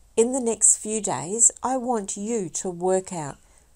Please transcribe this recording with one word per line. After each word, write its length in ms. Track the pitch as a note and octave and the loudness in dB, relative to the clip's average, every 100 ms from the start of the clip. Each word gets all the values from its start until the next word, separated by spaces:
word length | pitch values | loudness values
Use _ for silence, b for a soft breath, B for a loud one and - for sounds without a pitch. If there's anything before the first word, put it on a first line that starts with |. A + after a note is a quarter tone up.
| _ - | _ 2
in 160 | A#3 | 2
the 80 | C4 | 2
next 380 | A#3 G#3 - - | -2 2 4 4
few 220 | G#3+ G#3+ | 0 -4
days, 520 | G3+ C3 D3+ A3 - - | -2 -4 -4 2 2 2
I 140 | A#3+ C4 | -2 -2
want 400 | A#3+ A3+ G3 G3+ | 0 -2 -2 -8
you 320 | G#3 A#3 E3+ | -4 -2 -2
to 200 | - F#3+ | -6 -6
work 440 | E3+ F#3 F#3+ F#3+ | -2 2 2 0
out 240 | F3+ C#3+ - b b b | -8 -8 -10 b b b